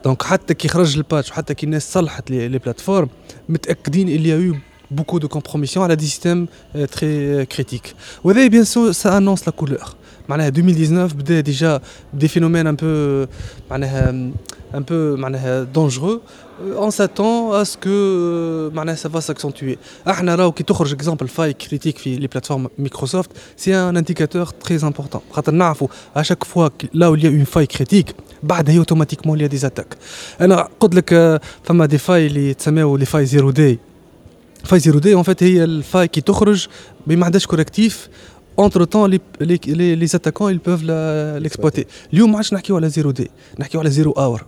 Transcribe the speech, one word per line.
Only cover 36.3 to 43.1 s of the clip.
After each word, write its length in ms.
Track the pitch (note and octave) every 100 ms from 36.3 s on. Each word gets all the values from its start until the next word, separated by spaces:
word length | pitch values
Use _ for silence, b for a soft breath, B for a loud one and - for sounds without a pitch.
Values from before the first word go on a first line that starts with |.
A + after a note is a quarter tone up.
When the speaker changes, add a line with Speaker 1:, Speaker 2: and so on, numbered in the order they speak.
| F#3+ G#3 G3+ - B B B -
Speaker 1:
مي 80 | E3+
ما 100 | F3
عندهاش 200 | F#3 -
كوركتيف، 640 | E3 D#3 - A3 - - B B B _ - G3+
Entre 180 | F#3 E3+
temps, 140 | G#3+ G3+
les, 80 | F#3 - - D3+
les, 100 | F3 - D#3
les, 160 | F3 E3
les 100 | E3 F3
attaquants, 320 | D#3 - G#3 F#3
ils 80 | F3+
peuvent 180 | F3+ D#3+
la, 480 | D#3+ D#3 D#3 D3+ D3
l'exploiter. 440 | D#3 - D#3 C#3
Speaker 2:
Exploiter. 300 | - - -
Speaker 1:
اليوم 180 | D#3 A3+
ما 60 | G#3+
عادش 160 | G#3+
نحكيو 220 | G3 - F#3
على 140 | D#3+
زيرو 220 | D3+ D3